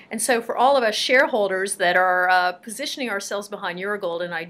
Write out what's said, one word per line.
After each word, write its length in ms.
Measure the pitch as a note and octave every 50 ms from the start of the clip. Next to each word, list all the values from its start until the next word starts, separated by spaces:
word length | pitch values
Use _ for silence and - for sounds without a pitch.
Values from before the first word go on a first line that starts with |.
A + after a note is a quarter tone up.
| - -
And 100 | - A3
so 220 | - - B3 A#3
for 160 | A#3 - - -
all 180 | A#3 C4+ C#4+
of 80 | C4+ A#3
us 120 | A3 G#3+
shareholders 800 | - - - C4+ B3+ D4 - - A3 G3+ F#3+ F#3+ F#3+ F#3+ G3+ G3+
that 200 | - F#3 F3 F3
are, 320 | F3+ F#3 F#3 F3+ F3+ F3+ F3+
uh, 260 | F#3 F3+ F3+ F3+ F3+
positioning 580 | F3+ - A3+ G#3+ - C#4 C#4+ - D#4 C4 A#3
ourselves 360 | G3+ G3 G3 - A3 G3+ G3+ -
behind 300 | G#3+ F#3+ G3+ F#3 F3 F3+
Eurogold, 460 | F#3 G3+ G#3 G3+ F#3+ F3 E3+ E3+ F3
and 100 | F3 F3
I 120 | D#3+ E3 F3